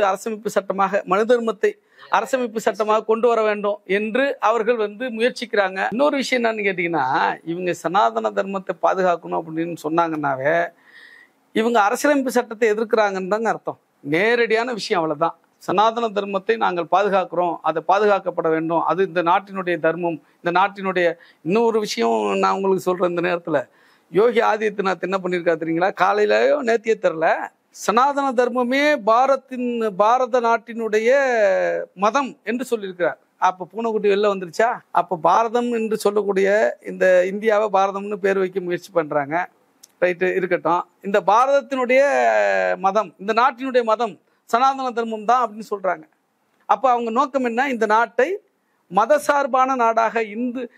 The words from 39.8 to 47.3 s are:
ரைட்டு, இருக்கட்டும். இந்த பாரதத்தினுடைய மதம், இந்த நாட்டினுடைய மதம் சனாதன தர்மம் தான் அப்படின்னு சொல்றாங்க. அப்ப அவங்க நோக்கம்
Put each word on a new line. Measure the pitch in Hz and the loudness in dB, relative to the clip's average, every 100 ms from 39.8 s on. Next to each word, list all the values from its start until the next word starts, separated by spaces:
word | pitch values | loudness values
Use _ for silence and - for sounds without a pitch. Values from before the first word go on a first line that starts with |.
| _ - | _ -2
ரைட்டு, | 180 170 180 185 | -2 0 -2 0
இருக்கட்டும். | 175 170 156 175 - _ | -2 -2 0 -2 -4 _
இந்த | 196 202 | -2 0
பாரதத்தினுடைய | 180 214 262 277 226 262 247 262 285 262 233 214 202 190 185 185 | 4 4 4 2 0 -4 2 4 4 2 2 4 2 2 0 0
மதம், | 190 208 190 - | 0 0 -2 -6
இந்த | 196 | -2
நாட்டினுடைய | 220 262 240 269 247 | 2 2 0 -2 0
மதம் | 226 214 226 160 _ _ - | 0 0 -2 -6 _ _ -2
சனாதன | 233 269 269 254 | 2 2 0 -4
தர்மம் | 233 226 220 214 | -4 -6 -4 0
தான் | 254 | 2
அப்படின்னு | 220 214 - | 0 -6 -10
சொல்றாங்க. | 202 190 165 - _ _ _ _ _ - | -6 -4 -6 -10 _ _ _ _ _ -2
அப்ப | 208 262 | 2 2
அவங்க | 240 233 | 2 0
நோக்கம் | 226 285 | 0 0